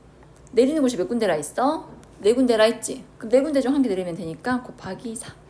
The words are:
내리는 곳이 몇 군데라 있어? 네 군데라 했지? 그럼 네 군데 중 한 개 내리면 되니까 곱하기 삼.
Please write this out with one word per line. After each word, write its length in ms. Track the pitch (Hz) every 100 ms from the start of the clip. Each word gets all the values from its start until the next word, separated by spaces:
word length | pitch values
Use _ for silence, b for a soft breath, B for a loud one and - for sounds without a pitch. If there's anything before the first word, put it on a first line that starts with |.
| - - - - -
내리는 280 | 220 262 320
곳이 140 | 254 240
몇 140 | 180
군데라 260 | 240 214 156
있어? 540 | 147 - 254 330 - - - -
네 140 | 196
군데라 300 | 240 254 226
했지? 400 | 220 233 - - - -
그럼 120 | 226
네 120 | 240
군데 180 | 302 277
중 140 | 240
한 80 | 285
개 80 | 247
내리면 260 | 185 180 170
되니까 480 | 165 160 - 247
곱하기 500 | - - 190 185 233 226
삼. 180 | - - -